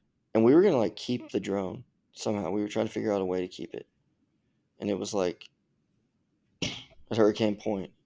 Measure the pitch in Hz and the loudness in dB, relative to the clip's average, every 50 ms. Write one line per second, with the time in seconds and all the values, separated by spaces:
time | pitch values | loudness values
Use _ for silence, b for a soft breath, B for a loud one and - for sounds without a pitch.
0 | _ _ _ _ _ _ - 113 113 120 143 170 196 208 156 123 107 87 - - | _ _ _ _ _ _ 2 4 6 8 8 8 8 6 4 2 2 0 -2 -6
1 | - - 123 120 320 294 - 104 95 101 98 101 95 90 87 127 - _ _ _ | -6 -4 -4 -6 -4 -6 -6 -4 -4 -2 -2 -2 -4 -4 -8 -12 -14 _ _ _
2 | _ _ - - - 113 107 101 90 80 98 104 104 104 - 110 110 107 - 110 | _ _ -14 -8 -4 -4 -2 -2 -2 -2 -2 -2 -4 -2 -2 -4 -4 -2 -4 -4
3 | 110 110 101 98 95 92 92 92 90 92 - - - - - - - _ _ _ | -2 0 0 0 0 0 -2 -2 -4 -6 -8 -12 -12 -12 -12 -14 -16 _ _ _
4 | _ _ _ _ _ _ _ _ _ _ _ _ _ _ _ - 104 104 101 95 | _ _ _ _ _ _ _ _ _ _ _ _ _ _ _ -8 -4 -4 -2 -2
5 | 101 101 110 101 92 87 85 - - - _ _ _ _ _ _ _ _ _ _ | -4 -2 -2 0 0 0 -2 -6 -12 -20 _ _ _ _ _ _ _ _ _ _
6 | _ _ _ _ _ _ _ _ _ _ _ - - - - - - - _ - | _ _ _ _ _ _ _ _ _ _ _ -10 -10 -8 -8 -10 -16 -20 _ -18
7 | - - 110 113 107 107 107 - 113 107 101 101 - 110 104 95 90 - - _ | -12 -4 0 2 2 2 2 2 0 -2 -2 -2 -4 -6 -4 -4 -6 -10 -14 _
8 | _ | _